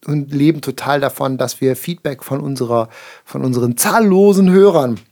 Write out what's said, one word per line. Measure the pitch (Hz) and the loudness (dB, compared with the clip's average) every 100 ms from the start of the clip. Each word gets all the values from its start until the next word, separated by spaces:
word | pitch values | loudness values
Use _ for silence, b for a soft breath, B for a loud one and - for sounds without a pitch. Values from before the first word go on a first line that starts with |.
| - | -6
und | 147 139 | -4 -4
leben | 143 151 151 | 0 0 0
total | 135 131 135 143 | -4 -8 -4 -2
davon, | 139 - 135 131 | -2 -4 -4 -4
dass | 127 - | -6 -2
wir | 131 127 | -2 -2
Feedback | - 170 147 135 | -6 -8 -8 -10
von | - 165 | -8 -8
unserer, | 143 131 117 117 113 B B B | -6 -6 -2 -2 -4 B B B
von | B 135 | B -6
unseren | 131 123 120 120 | -4 -2 -2 -2
zahllosen | 208 226 208 185 202 190 185 | 0 2 4 4 4 4 4
Hörern | 190 202 165 127 113 - | 6 6 4 0 -4 -12